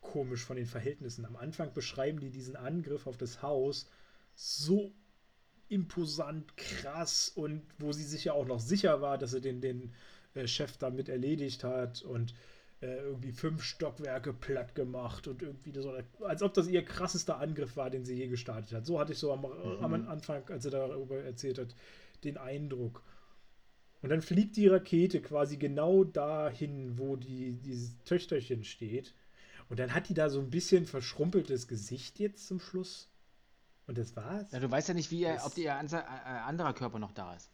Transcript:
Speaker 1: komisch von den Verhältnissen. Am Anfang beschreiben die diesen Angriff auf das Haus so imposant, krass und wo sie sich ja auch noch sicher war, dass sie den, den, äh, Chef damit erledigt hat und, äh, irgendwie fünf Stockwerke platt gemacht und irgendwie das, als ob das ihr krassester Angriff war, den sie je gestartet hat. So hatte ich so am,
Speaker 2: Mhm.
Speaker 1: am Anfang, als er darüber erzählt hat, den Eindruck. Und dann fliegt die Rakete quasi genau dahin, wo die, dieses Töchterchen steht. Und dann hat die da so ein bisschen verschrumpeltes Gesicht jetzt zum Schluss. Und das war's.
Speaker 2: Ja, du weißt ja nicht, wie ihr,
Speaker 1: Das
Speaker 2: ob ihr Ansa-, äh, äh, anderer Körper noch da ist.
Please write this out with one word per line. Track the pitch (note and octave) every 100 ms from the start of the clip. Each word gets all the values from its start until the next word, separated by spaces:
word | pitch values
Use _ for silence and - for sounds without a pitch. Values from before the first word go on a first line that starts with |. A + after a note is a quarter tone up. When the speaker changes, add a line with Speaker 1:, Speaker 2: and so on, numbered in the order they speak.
Speaker 1:
komisch | - D3+ C3 B2
von | - B2+
den | A#2+
Verhältnissen. | A#2+ A2+ D3 C3 A#2 A2+
Am | A#2+
Anfang | C3 D#3+ D#3
beschreiben | D3 C3 - C3+ D#3
die | C3+
diesen | C3 B2+ C3+
Angriff | B2 E3+ D#3 C#3+ C#3+
auf | A#2+
das | B2 -
Haus | C#3 C#3+ C3+ C#3+ - - - - _
so | - - - D3 G3 G3+ - - _ _ _ _ _ -
imposant, | G3+ E3+ - E3 D3 D3 D#3 D3+ -
krass | - - C#3 D3+ E3 - -
und | - D3+ D3+ - -
wo | D3
sie | D3
sich | D3 D3+ E3+
ja |
auch | C#3+ B2+
noch | A#2+
sicher | A2+ G3 F#3+ D3
war, | C#3+ C#3
dass | C3+
sie | B2+
den, | C3+ B2
den, | C3 B2 B2 - - - - -
äh, | B2
Chef | - D3 -
damit | C3 B2+ C3+
erledigt | C3 C3 D3+ C#3 B2
hat | B2 B2+ B2 -
und, | - B2 A#2 - - - - -
äh, | B2+ B2+
irgendwie | C#3 C3+ C3
fünf | A#2+ D#3+ D#3+
Stockwerke | - - D3+ B2+ C#3+ B2+ C3+
platt | A#2+ - C3+ A#2+ -
gemacht | C3 B2+ B2 - -
und | B2+
irgendwie | D#3+ C3+ -
das, | C#3 C3+ C3 C3+ -
als | G3+ D#3+
ob | G3+
das | G3 F3
ihr | F3+ E3
krassester | - F3+ F#3 - C#3+
Angriff | D3 D3+ C3 D3
war, | C3
den | C3 B2
sie |
je | B2 B2+
gestartet | B2 - A2 G#2+
hat. | A2+ A#2+
So | E3+
hatte | D3
ich | D3
so | D3+
am, | C3+
Speaker 2:
Mhm. | C#3 B2+ - F#2
Speaker 1:
am | D3 D#3+ -
Anfang, | D#3 - D3 C3+
als | C#3+ C3+
er |
darüber | C3+ C3+ C#3+ C3 C3+
erzählt | C#3 B2 C#3 C3
hat, | B2 - - - - -
den | D3+ C#3+
Eindruck. | C3+ C#3+ D3 C3 A#2 A#2+ - - - - - - - - - -
Und | C3+
dann | D#3+
fliegt | D#3+ F3 G#3 G#3+
die | G#3
Rakete | F#3 - E3+ F#3 E3+
quasi | - D3 C#3+ C#3+
genau | C#3+ C#3 D#3+ F#3+
dahin, | F#3 D#3 D3 D#3 D3+ A#2+ D3 C#3+ C3 A#2+
wo | C3+ C3+
die, | B2 B2+ B2+ B2
dieses | C#3 B2 A#2+ A#2+
Töchterchen | - F3 - D3+ A#2+ A#2+ G#2
steht. | - A2+ A2+ - - - - - - -
Und | A#2
dann | B2+ C#3+
hat | F#3
die |
da | D#3+ D#3
so | C#3
ein | C3+
bisschen | D3+ - F#3 E3
verschrumpeltes | C3+ A#2+ - D#3 F#3 D#3 C3 A#2+
Gesicht | A#2 G2+ B2+ - -
jetzt | G#3 G3+ -
zum | F#3
Schluss. | - F#3 F3+ - - - - - _ - _ - -
Und | A#2+
das | A2+ -
war's. | A2 G3 G3+
Speaker 2:
Ja, | B2+
du | C3
weißt | C3 D3+
ja | F3
nicht, | D3
wie | E3+
ihr, | E3+ D#3+
Speaker 1:
Das | C#3
Speaker 2:
ob | E3+
ihr | D#3+ C#3
Ansa-, | D3 E3
äh, |
äh, | - C3 B2 B2+
anderer | A#2 D#3+ D#3+
Körper | A#2+ B2 G#2+
noch | G#2
da | G2+ F#2 F2
ist. | -